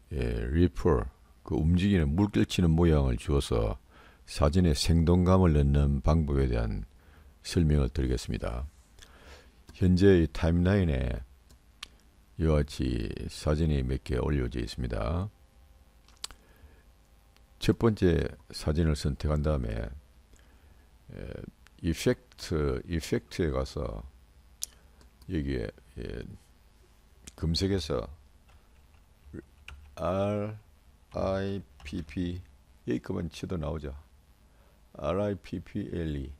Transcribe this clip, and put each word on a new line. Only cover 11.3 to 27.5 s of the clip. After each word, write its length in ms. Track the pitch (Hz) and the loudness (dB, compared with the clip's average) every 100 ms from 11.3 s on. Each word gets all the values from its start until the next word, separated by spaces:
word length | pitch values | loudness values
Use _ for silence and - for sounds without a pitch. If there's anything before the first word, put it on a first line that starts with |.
| - _ - _ _ - - _ _ _ - | -20 _ -20 _ _ -20 -20 _ _ _ -2
이와 160 | 80 76 | 2 2
같이 520 | 71 - 65 60 55 - 82 | 0 -2 -2 -2 -4 -8 -10
사진이 540 | - 76 76 80 71 | -4 -2 2 2 2
몇 200 | 62 65 | 0 -4
개 140 | - 62 | -4 -2
올려져 420 | 69 71 60 60 | 0 -2 -2 -4
있습니다. 680 | 57 - 62 53 55 87 107 - _ - - - _ _ - - - - _ - - - - _ _ _ _ _ _ _ | -6 -6 -6 -4 -2 -2 -4 -10 _ -20 -20 -20 _ _ -20 -18 -18 -18 _ -20 -20 -20 -20 _ _ _ _ _ _ _
첫 200 | - - | 0 2
번째 480 | 113 104 92 80 67 - - | 2 4 4 4 0 -8 -18
사진을 440 | - 87 78 80 71 | -6 -2 2 2 0
선택한 460 | 78 67 76 76 | -2 -2 -2 0
다음에, 480 | 73 71 57 55 55 - - - _ - - - - - _ _ - | 0 -2 -2 -6 -8 -12 -20 -20 _ -20 -20 -20 -20 -20 _ _ -18
에, 160 | 50 50 - - - - - | -14 -12 -12 -14 -18 -20 -6
이펙트, 1000 | 87 80 123 123 _ - - 80 71 64 - | -4 0 0 0 _ -18 -4 -2 0 -2 -4
이펙트에 640 | 82 - 120 - - 80 | -6 -2 -4 -4 -4 -2
가서 540 | 65 67 - 62 52 - - _ - - - - - - _ - _ - | -2 -4 -6 -8 -8 -14 -20 _ -20 -20 -12 -12 -12 -20 _ -20 _ -8
여기에, 400 | 85 69 65 52 - - - | -6 -4 -4 -6 -12 -18 -12
예, 260 | - - - 101 _ _ _ _ _ _ _ _ - - | -10 -10 -12 -16 _ _ _ _ _ _ _ _ -20 -6
검색해서 720 | 82 | -2